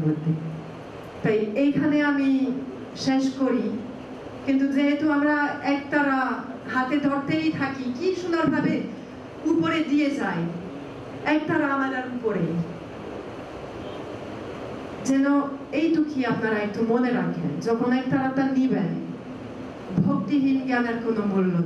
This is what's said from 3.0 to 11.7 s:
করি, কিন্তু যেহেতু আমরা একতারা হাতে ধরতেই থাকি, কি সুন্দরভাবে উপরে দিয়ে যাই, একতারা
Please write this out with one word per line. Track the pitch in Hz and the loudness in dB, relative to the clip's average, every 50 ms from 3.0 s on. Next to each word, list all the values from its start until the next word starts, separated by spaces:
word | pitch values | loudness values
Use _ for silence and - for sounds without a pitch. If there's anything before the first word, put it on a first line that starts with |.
| - 269 262 262 262 - - 269 | 0 2 2 4 2 2 0 2
করি, | 269 240 233 214 214 208 - - - - - - - - - - - - - - - | 2 2 2 2 0 0 -2 -4 -6 -8 -10 -12 -12 -12 -12 -12 -12 -12 -12 -8 -2
কিন্তু | 269 269 269 277 277 | 2 2 4 4 4
যেহেতু | - 277 285 285 294 294 311 302 | 4 4 4 4 4 4 4 4
আমরা | 294 285 294 294 302 294 294 285 - - - 277 285 | 4 4 4 4 4 4 2 0 -2 -2 -2 0 0
একতারা | 277 - - 311 294 285 277 269 262 254 247 233 - - - - - - - | 0 -2 0 2 2 2 4 2 2 0 0 -2 -4 -6 -8 -10 -10 -8 -4
হাতে | 240 262 254 262 302 | -2 -2 0 2 0
ধরতেই | 285 285 277 277 277 269 311 311 311 311 311 - - | 2 2 2 0 0 0 0 0 2 2 0 0 0
থাকি, | 277 262 269 269 254 247 247 - | -2 -2 -4 -4 -4 -6 -4 -2
কি | 349 370 370 359 | 0 0 0 0
সুন্দরভাবে | 359 339 330 320 311 - - 302 - - - - - - - - - - - - - - - - - | -2 -2 0 2 2 2 2 2 2 2 0 0 -2 -6 -8 -12 -12 -14 -14 -14 -14 -14 -12 -4 0
উপরে | 311 339 330 330 320 330 320 - 247 | 0 2 2 2 2 2 0 0 2
দিয়ে | 285 294 294 277 | 2 2 2 2
যাই, | - 226 208 196 175 170 170 170 - - - - - - - - - - - - - - - 285 302 | 0 0 -2 -2 -2 -2 -2 -4 -4 -6 -10 -10 -10 -12 -12 -12 -12 -12 -12 -12 -10 -6 0 2 2
একতারা | 302 302 339 330 302 294 277 | 2 2 2 0 0 2 0